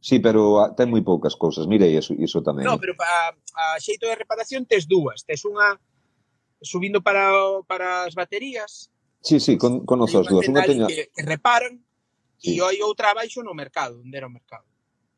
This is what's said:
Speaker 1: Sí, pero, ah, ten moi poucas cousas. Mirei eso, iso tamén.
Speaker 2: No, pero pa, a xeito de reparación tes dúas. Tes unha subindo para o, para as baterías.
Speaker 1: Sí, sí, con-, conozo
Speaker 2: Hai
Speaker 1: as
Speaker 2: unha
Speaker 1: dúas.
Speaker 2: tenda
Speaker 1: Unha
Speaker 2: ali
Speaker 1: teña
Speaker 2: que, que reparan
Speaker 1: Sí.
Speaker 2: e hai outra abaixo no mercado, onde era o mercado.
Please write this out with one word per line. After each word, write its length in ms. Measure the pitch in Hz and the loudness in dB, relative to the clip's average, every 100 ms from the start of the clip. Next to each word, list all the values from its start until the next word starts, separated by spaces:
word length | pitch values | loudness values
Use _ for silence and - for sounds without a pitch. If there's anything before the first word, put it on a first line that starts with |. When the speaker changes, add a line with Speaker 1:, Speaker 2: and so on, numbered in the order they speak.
Speaker 1:
Sí, 160 | - 127 | 0 4
pero, 400 | 110 110 104 104 | 4 4 6 4
ah, 120 | 104 | 4
ten 160 | - 123 | 2 0
moi 120 | 113 | 2
poucas 320 | 98 85 76 - | 2 2 0 -2
cousas. 280 | 82 80 78 | -4 -2 0
Mirei 240 | 104 92 78 | 4 4 4
eso, 160 | - 78 | 0 -4
iso 240 | 78 82 76 | -4 -2 -2
tamén. 200 | 71 67 | -2 -2
Speaker 2:
No, 120 | - | -2
pero 120 | - 180 | -4 -4
pa, 360 | 170 175 165 | -2 0 -2
a 320 | - - - 160 160 | -6 -12 -6 -4 -4
xeito 240 | 180 214 226 | -6 -6 -4
de 60 | 226 | -6
reparación 480 | 220 220 226 262 254 | -6 -6 -6 -8 0
tes 200 | 208 156 | 0 2
dúas. 320 | 185 139 110 - | 2 0 -6 -10
Tes 160 | 151 208 | -8 -6
unha 320 | 208 208 196 _ _ _ _ _ _ _ _ | 0 0 0 _ _ _ _ _ _ _ _
subindo 380 | - 180 196 202 | -10 -6 -2 -2
para 300 | 196 196 196 196 | 0 2 2 2
o, 260 | 196 196 185 | 2 -2 -6
para 400 | 180 180 180 180 | -6 -4 -4 -6
as 80 | 165 | -8
baterías. 720 | 180 202 269 240 214 - - _ _ _ | -8 -8 -10 -12 -12 -16 -20 _ _ _
Speaker 1:
Sí, 160 | - 151 | 0 2
sí, 160 | - 110 | 4 2
con-, 260 | 123 127 - | 2 0 0
conozo 340 | 127 113 104 | 0 2 2
Speaker 2:
Hai 40 | |
Speaker 1:
as 40 | 90 | 4
Speaker 2:
unha 60 | |
Speaker 1:
dúas. 120 | 95 90 | 2 4
Speaker 2:
tenda 140 | 139 | 2
Speaker 1:
Unha 40 | 143 | 2
Speaker 2:
ali 60 | |
Speaker 1:
teña 140 | 131 107 | 2 0
Speaker 2:
que, 140 | - 151 | -4 -8
que 100 | - 147 | -10 -8
reparan 480 | 156 240 240 247 247 _ _ _ _ _ _ | -2 2 2 0 -10 _ _ _ _ _ _
Speaker 1:
Sí. 160 | 175 170 | -4 -2
Speaker 2:
e 20 | |
hai 220 | 180 196 | 0 0
outra 320 | 208 208 220 208 | -2 -2 0 0
abaixo 240 | 233 247 | -4 -10
no 160 | 226 160 | -12 -12
mercado, 480 | 139 - 131 120 | -10 -8 -8 -10
onde 140 | 123 135 | -16 -14
era 80 | 131 | -14
o 60 | |
mercado. 340 | 120 _ 113 _ _ _ _ _ | -18 _ -20 _ _ _ _ _